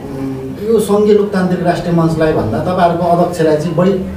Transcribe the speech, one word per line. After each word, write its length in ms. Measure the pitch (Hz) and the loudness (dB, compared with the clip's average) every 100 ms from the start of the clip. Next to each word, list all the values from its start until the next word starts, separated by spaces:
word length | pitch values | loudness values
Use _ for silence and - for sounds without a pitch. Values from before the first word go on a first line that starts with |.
| 139 135 | -12 -8
उम्, 500 | 135 135 135 151 214 | -8 -8 -10 -6 0
यो 120 | 220 | 0
सङ्घीय 340 | - 208 208 | 2 2 4
लोकतान्त्रिक 480 | 202 - 185 175 175 | 4 2 0 0 0
राष्ट्रिय 320 | 165 160 175 | 0 -2 0
मञ्चलाई 380 | 170 160 156 156 | 0 2 2 0
भन्दा 260 | - 107 - | 0 -2 -2
तपाईँहरूको 460 | 180 180 175 170 | -2 0 0 2
अध्यक्षलाई 520 | 175 175 175 - 156 151 | 2 2 0 0 0 0
चाहिँ 180 | 170 | 0
बढी 160 | 156 190 190 - | 0 2 0 -4